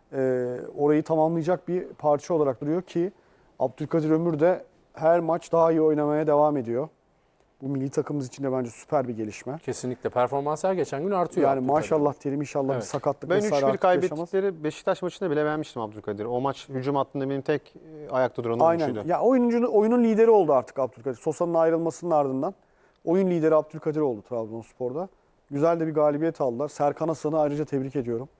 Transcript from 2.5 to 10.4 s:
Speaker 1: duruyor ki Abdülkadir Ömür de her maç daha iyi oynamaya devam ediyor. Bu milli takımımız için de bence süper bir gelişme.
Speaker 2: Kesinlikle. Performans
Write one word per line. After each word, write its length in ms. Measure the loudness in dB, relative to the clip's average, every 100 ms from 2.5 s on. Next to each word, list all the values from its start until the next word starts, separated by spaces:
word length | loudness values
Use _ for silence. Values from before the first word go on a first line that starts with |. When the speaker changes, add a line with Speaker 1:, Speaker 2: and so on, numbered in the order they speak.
| -2
Speaker 1:
duruyor 200 | -4 -4
ki 300 | -2 -4 -4 _ _ _ _ -4
Abdülkadir 500 | -4 -4 -2 -2 2
Ömür 300 | 2 2 2
de 240 | 2 2 -6 _ _
her 260 | -2 2 2
maç 320 | 2 -4 0
daha 200 | 2 4
iyi 100 | 4
oynamaya 460 | 4 4 2 0 2
devam 300 | 4 4 2
ediyor. 320 | -2 -4 -4 _ _ _ _ _ _ _
Bu 60 | -6
milli 200 | -4 -2
takımımız 380 | -4 -4 -6 -6
için 160 | -6
de 80 | -4
bence 180 | -2 -4
süper 380 | -10 -2 -2 -2
bir 60 | -6
gelişme. 400 | -8 -8 -12 -10
Speaker 2:
Kesinlikle. 460 | -8 -6 -6 -6 -4
Performans 540 | 0 0 0